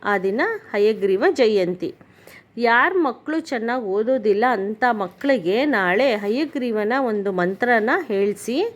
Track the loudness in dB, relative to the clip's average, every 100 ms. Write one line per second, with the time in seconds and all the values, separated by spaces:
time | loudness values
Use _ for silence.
0 | -2 -2 0 -2 -2 -4 -6 0 2 2
1 | 0 2 2 2 2 2 0 -2 -8 -10
2 | -20 _ -20 -20 _ -4 2 4 4 2
3 | 0 -2 -6 -6 -4 -4 -2 -4 -2 -2
4 | 0 0 2 2 2 0 -2 0 0 0
5 | -4 -4 0 0 0 0 0 2 2 2
6 | 2 0 0 -2 -2 -4 -4 -2 0 0
7 | 0 -2 -2 -2 -2 0 2 2 2 0
8 | -2 -2 0 -2 -4 -4 -4